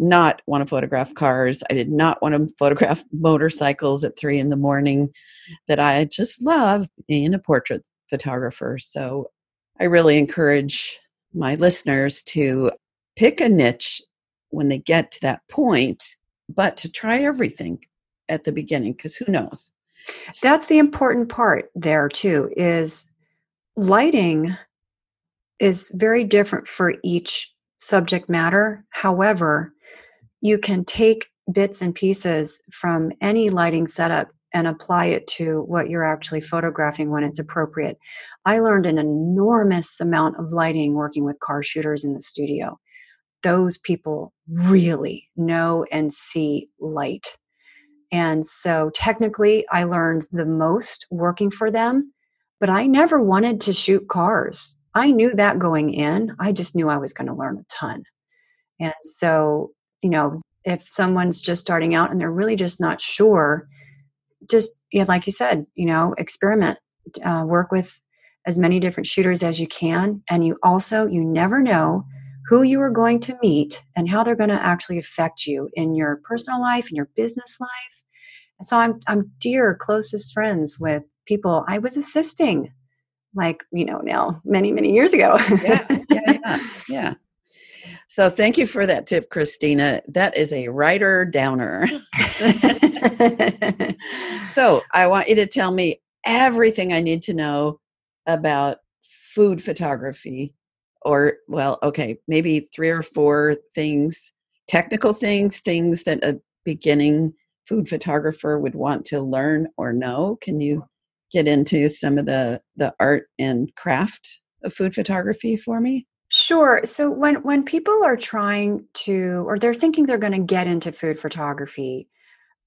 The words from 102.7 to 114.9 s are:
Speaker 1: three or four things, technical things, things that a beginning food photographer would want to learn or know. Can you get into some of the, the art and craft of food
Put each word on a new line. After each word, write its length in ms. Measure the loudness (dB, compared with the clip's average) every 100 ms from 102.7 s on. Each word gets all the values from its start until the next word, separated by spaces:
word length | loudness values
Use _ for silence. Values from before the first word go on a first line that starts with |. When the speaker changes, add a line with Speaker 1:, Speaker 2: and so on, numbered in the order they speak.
Speaker 1:
three 160 | -4 -2
or 120 | -2
four 540 | -4 0 2 4 2 0 _
things, 580 | -6 -2 0 -2 -4 -14 _ _ _ -2
technical 460 | 0 0 0 0
things, 440 | 0 0 0 0 -2
things 440 | -4 0 0 0
that 180 | -2 -2
a 160 | -2 -4 _ _
beginning 680 | -8 -4 0 2 4 2 0 -4 _ _ -6
food 220 | -4 -4
photographer 720 | -6 -2 -2 -2 -4 -4 -2
would 160 | -4
want 320 | -4 -4 -4 -4
to 140 | -6
learn 480 | -4 -2 0 0 -2 -6
or 140 | -4
know. 440 | -4 -4 -4 -4 -4
Can 180 | -6 -4
you 240 | -2 -4 -8 _ _ _ _
get 160 | 0 2
into 400 | 2 2 2 0
some 300 | -2 -2 -2
of 80 | 0
the, 340 | -2 -2 -4 _ -6
the 180 | -4 0
art 280 | 2 0 -2 -6
and 360 | -4 -2 -4 -6
craft 640 | -2 -2 -2 -6 -16 -18 _ _
of 100 | -12
food 200 | -4 -4